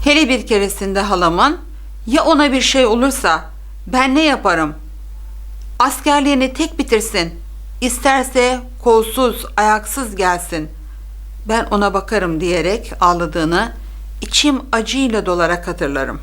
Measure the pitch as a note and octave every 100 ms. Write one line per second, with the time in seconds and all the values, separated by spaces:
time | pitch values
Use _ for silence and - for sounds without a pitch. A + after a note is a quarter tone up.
0 | - D4 D4 B3 - G#3+ G3 - G3 G3
1 | G3 F#3+ F3 F3 B3 E4+ - - - -
2 | - C#4+ D#4 D#4 D4 C4 B3 C4+ B3 A#3
3 | C4+ C4 F#3+ D#3+ - - - - - B3+
4 | C4+ C4+ D#4 G3+ G3+ E3 D#3 D3+ - -
5 | - - - - - - - - B3+ C4+
6 | - D4 C#4+ C4+ C4 C4 E4 - C4+ A3
7 | G#3 G3+ E3+ - - - - - B3 B3
8 | C#4 C4+ B3+ C4 B3 B3+ - - B3 A3
9 | A3 - B3+ G3 - - G#3+ G#3+ G#3+ -
10 | A#3+ G3 F#3 F3+ - E3 D#3 - - -
11 | - - - - - A3 - G3+ G3+ F#3+
12 | F#3+ A3 F3+ D#3+ F3 F3 D#3+ A3 - -
13 | F3+ F3 E3+ F3 D#3+ F3 A#3 - - -
14 | - - - - D4 C4+ B3+ A3+ A3 B3+
15 | C4+ A3 F#3+ F3 E3 E3+ F3+ E3+ D3+ C#3
16 | C3 -